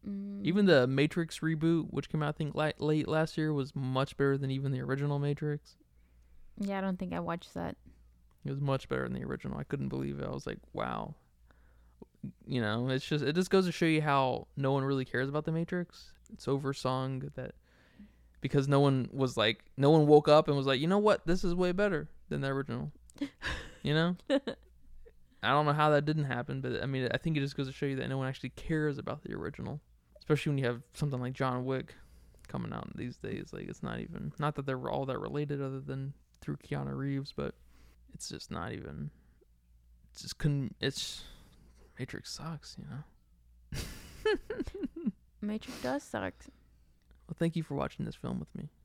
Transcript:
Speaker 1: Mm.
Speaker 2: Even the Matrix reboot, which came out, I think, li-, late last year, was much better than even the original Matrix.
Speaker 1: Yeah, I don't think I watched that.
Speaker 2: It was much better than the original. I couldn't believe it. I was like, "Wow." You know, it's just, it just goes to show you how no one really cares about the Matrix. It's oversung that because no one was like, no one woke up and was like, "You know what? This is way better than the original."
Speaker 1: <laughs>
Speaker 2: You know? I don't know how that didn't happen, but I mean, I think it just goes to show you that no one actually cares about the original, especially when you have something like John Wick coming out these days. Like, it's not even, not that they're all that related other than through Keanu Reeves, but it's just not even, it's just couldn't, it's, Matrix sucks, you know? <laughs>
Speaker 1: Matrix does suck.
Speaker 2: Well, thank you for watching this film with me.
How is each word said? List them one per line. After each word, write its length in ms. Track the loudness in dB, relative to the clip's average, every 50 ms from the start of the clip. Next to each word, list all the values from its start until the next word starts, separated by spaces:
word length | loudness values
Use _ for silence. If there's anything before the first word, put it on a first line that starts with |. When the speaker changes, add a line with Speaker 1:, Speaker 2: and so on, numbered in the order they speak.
| -8 -8
Speaker 1:
Mm. 360 | -8 -6 -6 -8 -8 -4 0
Speaker 2:
Even 220 | 2 4 6 8
the 200 | 10 10 10 8
Matrix 540 | 6 4 4 4 2 2 0 -2 -2 -4 -4
reboot, 480 | 0 0 0 2 4 4 4 2 0 -2
which 180 | -4 -6 -6 -2
came 140 | -2 -2 0
out, 60 | 0
I 40 | -2 -2
think, 160 | -4 -4 0
li-, 180 | 0 0 0 0 0
late 300 | 2 2 2 2 2 2
last 280 | 2 2 0 0 0
year, 160 | 0 0 2 2
was 220 | 0 0 -2 -4
much 420 | -4 -2 0 2 2 0 0 0
better 220 | 0 2 2 2 2
than 120 | 0 -2
even 200 | -2 -2 -2 -2
the 100 | -2 -2
original 380 | -2 -2 -2 0 0 0 0 0
Matrix. 580 | 0 0 -2 -2 -2 -4 -4 -4 _ -14 -20 _ _ _ _ -20 -20 _ _ -20 -20 _ -20 -20 -20 -20 -10 -6
Speaker 1:
Yeah, 200 | -4 -4 -2 -2
I 20 |
don't 180 | 0 -2 -2 -2
think 140 | -4 -4 -4
I 80 | -4
watched 340 | -4 -4 -6 -6 -6 -10 -8
that. 220 | -6 -6 -6 -6 -8 -16 -20 -20 -20 -20 -20 _ _ _ -20 _ _ _
Speaker 2:
It 60 | -6
was 100 | -4 -2
much 280 | 0 0 0 0 0 -2
better 140 | -2 -2 -2
than 100 | -2 -4
the 100 | -6 -4
original. 340 | -6 -6 -6 -6 -8 -6 -6
I 60 | -6
couldn't 240 | -4 -4 -4 -2 -4
believe 320 | -4 -4 -4 -4 -4 -6
it. 60 | -6
I 40 | -6
was 160 | -6 -8 -8
like, 120 | -8 -10 -10 -12 -12 _
"Wow." 440 | -6 -4 -4 -4 -6 -6 -8 -10 -16 _ _ _ _ _ _ -20 _ -20 -20 -20 -20 -20 -20 _ _ -20 _ _ _ -14 -14 -14 _ -10
You 140 | -4 -2 -2
know, 280 | 0 0 0 0 0 0
it's 180 | -2 -2 -2
just, 180 | -2 -2 0 0
it 100 | 0 2
just 160 | 0 2 4
goes 160 | 4 4 4
to 60 | 4 2
show 140 | 2 2
you 160 | 4 4 4 4
how 460 | 4 4 4 4 2 0 -2 -4 -8 -6
no 160 | -2 0 2 2
one 120 | 2 2
really 200 | 2 0 0 -2
cares 240 | -2 0 0 0 0
about 160 | 0 -2 -2
the 80 | 0 -2
Matrix. 600 | -2 -2 -2 -2 -4 -4 -6 -10 -20 -20 -20 -20 -20 -20 -20 -18
It's 160 | -8 -2 0
oversung 840 | 0 0 0 -2 -4 -2 -2 -2 0 0 -2 -2 -4 -6 -6 -8 -10
that 180 | -10 -10 -10 -12 -14 _ _ _ _ -20 -20 _ -20 -20 -20 _ _ -20 -20 _ -8
because 280 | -6 0 2 2 4 6
no 120 | 6 8
one 280 | 8 8 6 4 2 -2 0
was 240 | 0 0 0 4
like, 280 | 4 4 4 4 2 -6 -16 -2
no 140 | 4 8 8
one 160 | 10 10 10
woke 220 | 10 10 10 10 10
up 200 | 8 8 8 6
and 80 | 2
was 100 | 2 4
like, 140 | 2 2 2
"You 60 | 4
know 120 | 4 4 4
what? 280 | 6 6 4 4 4
This 180 | 0 0 2 2
is 100 | 0 2
way 180 | 2 2 2 2
better 360 | 2 2 2 2 -2 -4 -6 -12 -18 -10 -6
than 120 | -4 -2
the 80 | -2 -2
original." 440 | -2 -2 -4 -4 -6 -6 -6 -8 -10 -14 -20 -20 -8 -8
Speaker 1:
<laughs> 80 | -8 -8 -8 -8 -6 -6 -6 -6 -8 -12 -18 -6 -2
Speaker 2:
You 100 | 0 2
know? 220 | 4 4 2 0 -2 -2 0 0 0 2 0 -10 -10 -14 -20 -20 -20 -20 -20 -18 -18 -18 -20 -20 -20 -20 -20 -16 -4 0
I 80 | 2
don't 160 | 4 4 4
know 60 | 4 4
how 180 | 4 6 6
that 140 | 6 6 4
didn't 200 | 4 2 0 0
happen, 360 | 0 0 -2 -2 -4 -4 -4
but 220 | -2 -2 -2 -2 -2
I 40 |
mean, 220 | -2 0 0 0 0 0
I 20 |
think 200 | 0 0 0 0
it 40 | 2
just 160 | 0 0 -2
goes 120 | -4 -4 -4
to 40 | -4
show 140 | -4 -2
you 100 | -2 -2
that 120 | -2 -2 -2
no 100 | -2 -2
one 80 | -2
actually 240 | -2 -4 -4 -8 -10
cares 480 | -10 -8 -4 -2 0 2 2 2 0 -2
about 240 | -4 -6 -8 -8 -8
the 120 | -8 -8
original, 460 | -6 -6 -6 -6 -6 -8 -8 -8 -8 -10 _ -20 _ _ _ -20 -20
especially 320 | 0 2 2 2 4 0
when 80 | 0 2
you 80 | 2
have 160 | 0 0 -2 -8 _ _
something 260 | -2 -2 -2 0 -2
like 120 | -4 -4 -2
John 320 | -2 0 0 0 0 0
Wick 300 | 0 -2 -2 -4 -6 -14 -20 -20 -20 -20 -20 -20 -20 -20 -20 -20 -10
coming 240 | -8 -6 -6 -4 -6
out 160 | -8 -8 -8 -8
these 200 | -8 -8 -8 -8
days. 340 | -8 -8 -8 -6 -6 -8 -10 -10
Like, 160 | -10 -10 -10
it's 140 | -10 -8 -8
not 180 | -6 -6 -6
even, 320 | -8 -8 -8 -8 -8 -8 -6 -4
not 160 | -4 -2 -2
that 100 | -2 -4
they're 240 | -4 -4 -4 -2 -4
all 160 | -2 -2 -2
that 120 | -2 -4 -4
related 440 | -4 -4 -4 -4 -2 -2 -2 -4 -4
other 180 | -4 -6 -8
than 320 | -8 -6 -6 -4 -4 -6 -8 -10 _ _ _ _
through 160 | -8 -8 -8
Keanu 400 | -8 -6 -6 -4 -4 -4 -4 -4
Reeves, 360 | -4 -4 -2 -2 -4 -4 -6 -8
but 200 | -6 -6 -6 -6 -10 -18 -20 -20 -20 -20 -20 -20 -20 -20 -20 -16
it's 160 | -12 -12 -10
just 220 | -10 -12 -12 -8
not 220 | -6 -6 -6 -6 -8
even, 380 | -8 -10 -10 -10 -10 -10 -10 -12 -16 -20 -20 _ _ _ _ _ _ _ _ -20 -20 _ _ -20 -20 _ -20
it's 120 | -20 -16 -12
just 160 | -12 -8 _
couldn't, 360 | 0 0 0 0 -2 -6 -8 _
it's, 420 | -4 -4 -4 -4 -8 -8 -10 -12 -14 -16 -18 -20 -20 -20 -20 -20 -20 -20 -20 -20 -20 -20 -12 -12
Matrix 340 | -10 -10 -10 -12 -12 -10 -12
sucks, 440 | -10 -10 -10 -10 -10 -12 -16 -16
you 80 | -16 -14 -12
know? 880 | -12 -12 -12 -14 -20 _ _ _ -20 _ _ -20 -20 -20 -18 -12 -10 -8 -8 -8 -10 -14 -16 -18 -18 -2 0 0 0 0 -2 -8 -8 -8 -8 -8 -6 -8 -8 -8 -8 -4
<laughs> 400 | -4 -4 -4 -4 -16 _ _ -10
Speaker 1:
Matrix 400 | -6 -6 -6 -6 -8 -10 -14 -6 -4
does 200 | -4 -4 -4 -6
suck. 320 | -6 -6 -4 -4 -4 -8 -10 -20 -20 -20 -20 _ -20 -20 -20 -20 _ -20 _ _ _ -20 -20 -14
Speaker 2:
Well, 100 | -14 -4 -2
thank 160 | -2 0 0
you 80 | -2 -4
for 120 | -4 -4
watching 300 | -4 -4 -4 -4 -6 -8
this 120 | -8 -8
film 240 | -8 -8 -6 -6 -6
with 120 | -8 -8 _
me. 120 | -12 -12 -12 _ _ _